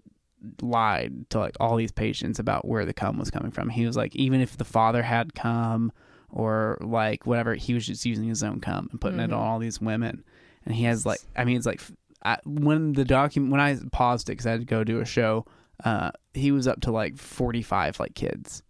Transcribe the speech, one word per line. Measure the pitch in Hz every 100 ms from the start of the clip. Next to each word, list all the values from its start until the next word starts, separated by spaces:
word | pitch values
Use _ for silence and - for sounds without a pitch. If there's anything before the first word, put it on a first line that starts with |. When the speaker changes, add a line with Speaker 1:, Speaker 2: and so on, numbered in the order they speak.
| - _ _ _ 104 -
Speaker 1:
lied | 120 117 110 85 60 65 -
to, | 110
like, | 101 -
all | 117 117
these | 113
patients | - 110 - - 110
about | 110 - -
where | 113 90
the |
cum | - 98 104
was | -
coming | - -
from. | - 117
He | 117 117
was | 120
like, | 110 -
even | 131 131
if | 123 -
the | 117
father | 113 113 120
had | 117 117 117
cum | - 117 117 117 113 113 - _ - -
or, | - 110 110 110 -
like, | 110 117 110 107 -
whatever, | 120 117 -
he | -
was | 120 113
just | - 120
using | 110 113
his | 110
own | 104 101
cum | - 95 -
and | 117
putting | 196 185
it | 113
Speaker 2:
Mm-hmm. |
Speaker 1:
on | 110 110
all | 113
these | 113 -
women. | 110 110 113 - - _ - _ -
And | 113
he |
has, | 117 117 110
like, | 113 - -
I | 120
mean, | 123
it's | 117
like, | -
f-, | - - _ _ -
I, | 113 151
when | 147 147 156 156
the | 139 127
docu-, | 131 143 143 135
when | 139
I | 143 135 127
paused | - 123 120 -
it | 104
'cause | 117
I |
had | 117
to | 120
go | 110
do | 110 113
a | 113
show, | - 113 110 - - _ - 117
uh, | 104 87 - _
he | - 139
was | 139 127
up | -
to, | 131
like, | 113 95 -
forty-five, | - - 123 117 110 95 78 -
like, | - -
kids | - - - -